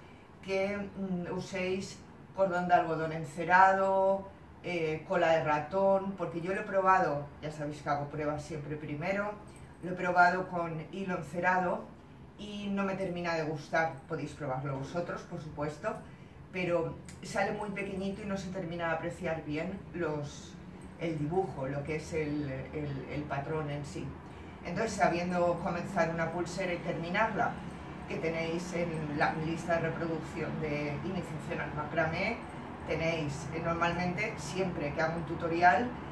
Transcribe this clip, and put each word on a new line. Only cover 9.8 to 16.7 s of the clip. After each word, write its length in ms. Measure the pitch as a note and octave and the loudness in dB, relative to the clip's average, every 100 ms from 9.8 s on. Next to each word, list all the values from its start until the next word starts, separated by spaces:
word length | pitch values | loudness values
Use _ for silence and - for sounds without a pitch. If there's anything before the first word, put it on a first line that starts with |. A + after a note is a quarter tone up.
lo 80 | F3 | -6
he 40 | |
probado 540 | F3+ F3+ F3 F3 F#3 - | -2 4 8 8 8 0
con 320 | F3 E3+ D#3+ D#3 | -2 -2 -4 -6
hilo 240 | G3 F#3 E3+ | -6 -4 -4
encerado 680 | D3 F3+ F3 F#3 F3+ - - - - - - - | -4 0 2 4 2 -2 -6 -16 -20 -18 -18 -14
y 300 | G#3 G3+ G3+ | -12 -8 -4
no 140 | G3 | 0
me 100 | G3 | 0
termina 400 | F#3+ F3+ F3 F3 | 0 -2 -2 0
de 80 | E3 | 0
gustar. 520 | D3+ D#3 - E3 D#3+ - - | 0 -4 0 2 2 0 -6
Podéis 220 | D#3 D3 | -4 -4
probarlo 460 | - C#3 C3 C#3+ C3+ | -6 -4 -2 -2 -4
vosotros, 440 | C3+ F3 F3 - | -4 -4 -2 -4
por 180 | - E3 | -6 -10
supuesto, 560 | D#3 D3 D3+ - G#3+ - - - - - - | -8 -4 -4 -2 -4 -6 -8 -16 -18 -18 -8
pero 420 | F#3 F3 | -2 2